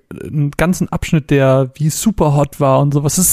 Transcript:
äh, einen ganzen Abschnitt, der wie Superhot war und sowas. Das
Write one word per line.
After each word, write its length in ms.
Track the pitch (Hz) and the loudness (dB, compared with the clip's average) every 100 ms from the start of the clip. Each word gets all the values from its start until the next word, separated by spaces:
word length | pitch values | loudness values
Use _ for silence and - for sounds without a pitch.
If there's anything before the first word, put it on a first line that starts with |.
| - - | -20 -16
äh, 40 | - | -8
einen 220 | 151 143 | -4 -4
ganzen 360 | - 160 185 170 | 0 0 0 -4
Abschnitt, 400 | - - 160 - | -4 -2 -2 2
der 420 | 143 135 131 131 | 2 4 2 0
wie 160 | - 151 | -2 -4
Superhot 720 | - 226 196 156 143 139 - | 0 -2 0 2 2 0 0
war 180 | 139 135 | 2 2
und 160 | 143 | 2
sowas. 220 | 143 143 - | 0 0 0
Das 120 | 180 | 0